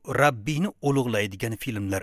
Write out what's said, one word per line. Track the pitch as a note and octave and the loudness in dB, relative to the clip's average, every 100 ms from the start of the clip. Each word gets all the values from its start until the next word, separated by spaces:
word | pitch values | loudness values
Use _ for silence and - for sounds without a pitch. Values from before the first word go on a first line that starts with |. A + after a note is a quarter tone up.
| - | -4
Rabbini | B2+ D3 A#2+ G#2 D3+ G3 - | 2 2 2 -2 0 -2 -2
ulug'laydigan | C#3+ C#3 B2 A2 G#2 G2 A#2 A2 | 0 2 2 0 0 -2 -4 -4
filmlar | - G#2+ G2 F#2+ | -6 -4 -2 -4